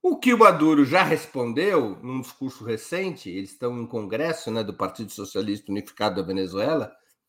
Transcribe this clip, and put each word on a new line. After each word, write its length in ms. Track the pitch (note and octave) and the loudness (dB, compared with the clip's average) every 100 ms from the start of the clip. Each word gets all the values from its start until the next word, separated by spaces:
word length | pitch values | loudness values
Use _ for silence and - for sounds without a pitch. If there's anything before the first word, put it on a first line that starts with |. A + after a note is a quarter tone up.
O 140 | F#4 D#4+ | 0 2
que 180 | B3 | 2
o 40 | B3 | 8
Maduro 480 | G#3+ E3 D#3 D3+ C3+ | 8 8 4 6 6
já 180 | F3 | 4
respondeu 920 | F3+ D#3 - C3+ A#2+ A#2 F#3+ F3 A2+ F2+ | 4 0 -2 -6 -2 0 2 2 0 -6
num 200 | B2 C3 | -8 -8
discurso 420 | B2 - C3 - | -8 -10 -10 -10
recente, 680 | A2 A2 - F3 F#3+ C#3+ G2 | -6 -6 -4 -4 -4 -6 -10
eles 220 | F2+ G2 | -8 -10
estão 260 | - B2 B2 | -6 -6 -6
em 80 | A#2 | -8
congresso, 640 | A#2 G2+ A2 E3 D#3+ - | -8 -6 -2 -2 -4 -4
né, 140 | A2+ | -4
do 100 | G2+ | -4
Partido 380 | F#2 F#2+ - G#2+ | -4 -6 -6 -12
Socialista 580 | - G2 G2 G#2 G#2 - | -10 -8 -6 -4 -6 -4
Unificado 460 | G2+ G2+ - G#2 F#2 | -6 -6 -4 -2 -2
da 60 | |
Venezuela, 760 | F2+ F#2+ F#2 F#2+ B2 D#3 - - _ _ | -4 -4 -4 -2 -2 -2 -4 -12 _ _